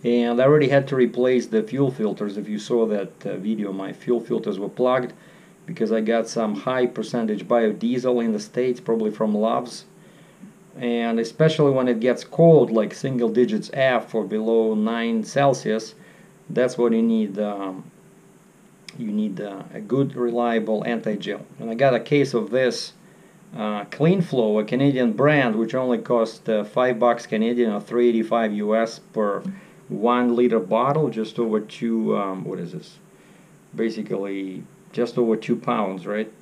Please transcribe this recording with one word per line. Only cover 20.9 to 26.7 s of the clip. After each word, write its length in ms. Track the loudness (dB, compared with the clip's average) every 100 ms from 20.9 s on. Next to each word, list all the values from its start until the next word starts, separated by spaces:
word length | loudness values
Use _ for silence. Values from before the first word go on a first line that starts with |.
| -4 -4 -6 -6 -10 -12 -14
And 100 | -10
I 60 | 2
got 180 | 2
a 60 | 2
case 340 | 2 2 2
of 160 | 0 -2
this, 440 | 0 0 -2 -10 -16 -20 -20 -20 -20 -18 -8
uh, 300 | -6 -6 -10
CleanFlow, 760 | 0 2 2 0 0 2 0
a 20 |
Canadian 480 | 0 2 2 2 0
brand, 440 | 4 4 4 2 0
which 200 | 0 -2
only 220 | 0 -2
cost, 520 | 0 0 0 -4 -2
uh, 140 | -2
five 340 | -2